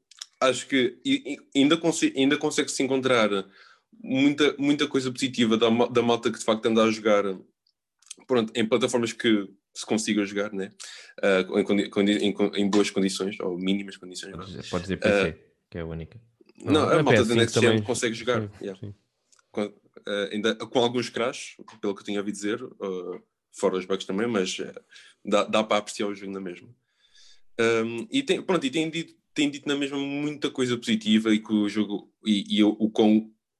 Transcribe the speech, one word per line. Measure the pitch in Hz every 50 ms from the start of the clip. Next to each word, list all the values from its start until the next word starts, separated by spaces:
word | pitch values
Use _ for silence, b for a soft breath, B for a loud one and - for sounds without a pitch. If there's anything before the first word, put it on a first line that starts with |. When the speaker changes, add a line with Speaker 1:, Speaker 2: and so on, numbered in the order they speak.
| _ _ - - - - _ _
Speaker 1:
acho | 127 131 127 127 -
que | - 139 131 123 - - - _
e, | 139 135 139 - 131 143 - - _ _
e, | 139
ainda | 135 151 165 165
conse-, | 170 165 156 - 160 151 -
ainda | 135 135 139 147
consegue-se | 147 151 151 147 - 139 - - -
encontrar | 139 127 135 135 127 127 127 117 107 101 101 98 - b b b b b b b b b _ -
muita, | - - 131 131 139 143 143 139 151 139 - -
muita | 143 147 147 147 147
coisa | 139 - 139 127 131
positiva | 127 - 139 127 - 117 123 110 113
da | 110 117 113
ma-, | 113 117 117
da | - 123 120
malta | 117 120 117 117 117 120
que | 110 -
de | -
facto | - 110 110 -
anda | 117 110 113 110
a | 113
jogar, | 107 107 104 110 104 101 101 98 92 - - _ _ _ _ _ _ _ _ _ _ _ _ _ - - _
pronto, | - 131 120 110 110 -
em | 123 110
plataformas | 110 127 113 131 123 127 120 117 110
que | - - - 120 110 101 98 - - _ _ _
se | _ - -
consiga | - 117 107 - 117 104 107 101
jogar, | 98 101 101 101 104
né? | 98 95 95 104 - B B B B B B B B -
Ah, | - 101 95 92 92 - - 104
em | 98
condi-, | - 101 101 - -
condi-, | - 104 101 101 104 -
em | - 101
con-, | 95 - 101 - -
em | 101 104 98
boas | 95 104 101 -
condições, | - 101 95 95 - - 95 98 107 -
ou | - 95 90
mínimas | 90 95 95 98 101 98 98 95
condições, | - 92 92 90 - - 95
Speaker 2:
Podes | 95 85 95 95
Speaker 1:
vá. | 85
Speaker 2:
dizer, | 71 - -
podes | - 87 87 95
dizer | 90 82
Speaker 1:
Ah, | - 107
Speaker 2:
P | 101 101 95 82
C, | 80 - _ _ _ _ _ _
que | - 85
é |
a | 82
única. | 82 80 80 82 - - - _ _ _ _ _ _ _ _
Speaker 1:
Não, | - -
Speaker 3:
Não, | 151 156 131 101
Speaker 1:
a | 151
Speaker 3:
na | 165 147
Speaker 1:
malta |
da | -
Speaker 3:
P | 123 107
S | - 110
cinco | 120 117
Speaker 1:
Next | 113 117 - 117
Gen | 123 120
Speaker 3:
também. | 110 110 104
Speaker 1:
consegue | 117 120 - 123 113 110
jogar, | 113 110 123 120 110
Speaker 3:
Sim, | 107 104 - -
Speaker 1:
yeah. | 101 101 95 -
Speaker 3:
sim. | 104 101 101 - _ _ _ _ _ _ _ _ _ _
Speaker 1:
Com, | - 107 104 101 - _ _ _ _ - _
ah, | 104 104 101 101 -
ainda, | - 104 101 110 110
com | - 117 - - 131
alguns | 117 120 120 123 117 -
crashes, | - 117 113 131 - - - - - - - - - -
pelo | - 101 98
que | -
eu | -
tinha | - 101 101
ouvido | 98 104 101
dizer, | 98 101 104 113 123 127 - - -
ah, | 104 95 92 90 90 90 90 90 - _ _ _ _ _ _ -
fora | 101 92 90
os | 92 92
bugs | 95 98 92 -
também, | - 98 98 117
mas, | 120 113 98 92 92 - -
eh, | - - - - - B B B B B B B _
dá, | 101 104 101 98
dá | 110 110 110 107
para | - 107 104
apreciar | 104 - - - 110
o | 101 101
jogo | 101 101 95
na | 98 95
mesma. | 95 90 87 - 107 117 - _ b b b b b b b b b b b b b b - -
Ahm, | 113 113 113 113 113 113 117 117 110 -
e | 131 139
tem, | 135 180 180 156
pronto, | 147 - 185 156 135
e | 131
tem | 131 160 160 160
dito, | 156 170 160 - _ _ _ _ _
tem | 156 147 147
dito | 143 131 - 147
na | 143
mesma | 143 143 135 143 139
muita | 139 139 139 143 147 147 147 - - 131
coisa | - - 127 123 123
positiva | 117 - 120 110 110 - 110 110 110 110 113 107
e | 107
que | 107 -
o | 107 107 104 101
jogo, | 98 107 104 98 104 - - _ _ _ -
e, | 110 104 101 - - 107 104
e |
o, | 104 104 104 -
o | 113 110
quão, | - - 110 107 107 110 110 - _ _ _ _ _